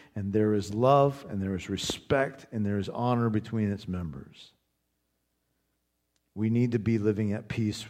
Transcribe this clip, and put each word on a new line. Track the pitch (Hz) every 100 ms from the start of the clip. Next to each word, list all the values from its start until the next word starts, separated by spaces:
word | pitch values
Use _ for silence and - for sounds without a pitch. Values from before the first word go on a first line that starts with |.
| - -
and | 98
there | 104 107
is | 104 98
love, | 107 127 143 139 139 -
and | 101
there | 95
is | 92 -
respect, | 95 - - - 139 135 - -
and | 113 101
there | 101
is | 98
honor | 117 120 120 117
between | 107 - 113 104
its | 101 -
members. | 90 85 67 - - - _ _ _ _ _ _ _ _ _ _ _ _ _ _ _ _ _ _
We | 101 110
need | 117 123
to | 113
be | 101 113
living | 107 104 107
at | 101 -
peace | - 107 104 -